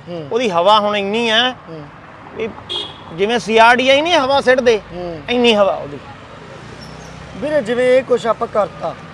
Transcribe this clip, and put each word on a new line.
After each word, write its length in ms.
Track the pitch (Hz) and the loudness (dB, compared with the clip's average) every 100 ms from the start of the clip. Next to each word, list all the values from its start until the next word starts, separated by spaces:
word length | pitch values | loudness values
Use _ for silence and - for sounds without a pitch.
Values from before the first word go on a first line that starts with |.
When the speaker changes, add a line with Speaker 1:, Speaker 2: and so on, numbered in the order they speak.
| - | -12
Speaker 1:
ਹੂੰ। 200 | 175 143 | -12 -6
Speaker 2:
ਉਹਦੀ 180 | 226 247 | -2 0
ਹਵਾ 300 | 170 180 214 | 2 4 4
ਹੁਣ 180 | 208 208 | 2 -2
ਇੰਨੀ 320 | 196 220 233 | -2 -2 0
ਹੈ 220 | 220 254 | 0 0
Speaker 1:
ਹੂੰ। 320 | 247 - 160 147 - - - - | -4 -14 -16 -16 -20 -20 -20 -16
Speaker 2:
ਵੀ 160 | - 151 - - - - - - | -10 -10 -10 -12 -10 -10 -14 -14
ਜਿਵੇਂ 260 | 160 202 240 | -4 -2 -2
ਸੀ 180 | 190 220 | 2 6
ਆਰ 180 | 226 247 | 6 6
ਡੀ 140 | 262 | 4
ਆਈ 120 | 277 | 2
ਨਹੀਂ 120 | 320 | 2
ਹਵਾ 280 | 330 262 277 | 2 2 2
ਸਿੱਟਦੇ, 400 | 247 254 247 214 170 | 4 4 4 2 -2
Speaker 1:
ਹੂੰ। 280 | 175 175 165 180 | -10 -10 -10 -4
Speaker 2:
ਇੰਨੀ 260 | 247 240 208 | 2 4 4
ਹਵਾ 200 | 196 147 | 2 0
ਉਹਦੀ। 220 | 143 139 - - - - - - - - - - - - - 185 | -8 -12 -16 -18 -20 -20 -20 -18 -18 -18 -18 -18 -18 -18 -16 -8
Speaker 1:
ਵੀਰੇ, 240 | 269 302 | -2 -2
ਜਿਵੇਂ 360 | 214 240 254 254 | 0 0 4 4
ਇਹ 60 | |
ਕੁਛ 240 | 254 240 220 | 4 0 0
ਆਪਾਂ 200 | 208 233 | -2 -2
ਕਰਤਾ, 480 | 220 190 - 170 131 - | -2 -2 -4 -8 -8 -14